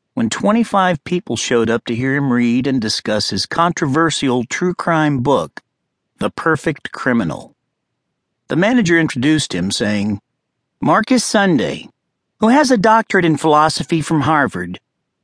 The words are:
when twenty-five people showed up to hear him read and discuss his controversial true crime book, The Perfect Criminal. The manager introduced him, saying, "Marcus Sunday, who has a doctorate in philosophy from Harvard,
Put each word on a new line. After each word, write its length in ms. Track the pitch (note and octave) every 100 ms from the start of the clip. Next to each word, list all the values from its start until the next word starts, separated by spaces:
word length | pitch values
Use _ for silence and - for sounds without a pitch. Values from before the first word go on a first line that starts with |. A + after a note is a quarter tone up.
| _
when 160 | - A2+
twenty-five 720 | - G3 A3+ A3+ G3+ F#3 E3+
people 340 | - F3+ - A#2
showed 320 | - A#2+ A2
up 160 | A2+ -
to 100 | A#2
hear 180 | C3
him 180 | C#3 C#3
read 360 | A#2+ A#2+ A#2+ C3+
and 120 | C3
discuss 500 | A2 - - G#2+ -
his 140 | G2
controversial 1000 | - - E3+ - D3 C#3+ E3 - C#3+ B2
true 300 | A2+ - F3+
crime 440 | F3 - E3 D3+ C#3
book, 440 | C3 C3 D#2 - - _ _ _ _ _
The 120 | G2+
Perfect 600 | - E3 D#3 E3+ D3 -
Criminal. 640 | - C3+ A#2 E2+ - - _ _ _ _ _ _ _ _ _ _
The 80 |
manager 460 | D3 G3+ B3 F3 E3+
introduced 520 | D#3+ B2+ C#3 D#3 -
him, 200 | F2+ F#2
saying, 480 | - G#2 G#2 G#2 G2+ - _ _ _ _ _
"Marcus 460 | C#3 F#3 G#3+ B3+
Sunday, 640 | - G#3+ G3 C#3+ D#2 - - _ _ _ _ _
who 100 | G#3+
has 220 | C#4 C4
a 60 | B3
doctorate 480 | A3 A3 A3 F#3+
in 140 | F3 D3
philosophy 640 | D#3+ D3 D#3 - D#3 E3
from 180 | D3 D#3+
Harvard, 580 | C3 D3+ C3 F2+ F2+ F#2 _ _ _ _